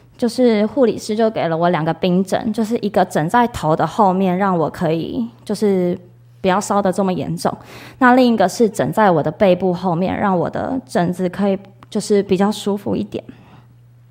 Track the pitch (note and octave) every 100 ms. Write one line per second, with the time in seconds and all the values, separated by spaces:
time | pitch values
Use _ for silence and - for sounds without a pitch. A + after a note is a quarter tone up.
0 | _ - A#3 B3 B3 G#3+ G#3+ C#4+ A3+ -
1 | - G#3+ A3 D#3+ E3 D#3+ F3 E3+ D#3+ E3
2 | F#3+ F3+ F#3 D3+ - A3 G#3+ A#3+ G3+ G3+
3 | F3+ F3 D3+ A#3+ A#3 - D#3 E3 D#3+ -
4 | G3 F#3 F#3+ F3+ G3+ F3 D3 - D#3+ E3
5 | - - A#3 - - G3+ G#3 F#3+ F3+ F#3
6 | - _ _ _ F#3 F#3+ - G3+ G3 F3+
7 | F#3+ E3+ C#3+ E3+ - - - - - -
8 | B3 B3+ B3 G#3+ F#3 - A3 G3+ C#3+ F#3
9 | G#3 E3 D#3 - G3+ F3+ F#3 F3 F3+ E3
10 | F#3 - G3+ F3+ - - - C4 - G#3+
11 | F3 F3+ F3+ F3 G3+ F#3+ - - - G#3+
12 | - G3+ G3+ F#3 G3 G#3 G3+ G3+ G#2+ G2
13 | G#3 - - - - - _ _ _ _
14 | _